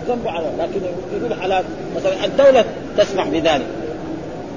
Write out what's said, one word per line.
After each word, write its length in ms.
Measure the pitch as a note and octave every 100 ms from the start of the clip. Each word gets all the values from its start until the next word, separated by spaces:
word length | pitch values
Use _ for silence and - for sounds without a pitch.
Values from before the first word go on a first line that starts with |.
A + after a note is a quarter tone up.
| -
ذنبه 220 | A#3+ A3
على، 160 | E3+ D#3 C#3+
لكن 220 | E3+ F#3+ F3+ F3 F#3 G3+
يقول 260 | D#3+ -
حلال. 220 | F3+ F#3+ F3+ - - -
مثلًا 280 | F#3+ F#3+
الدولة 400 | G3+ - C#4 C4 - - - -
تسمح 280 | G3+ F#3 D3+
بذلك، 380 | D#3+ D#3+ D3 A#2 - - - - - - - -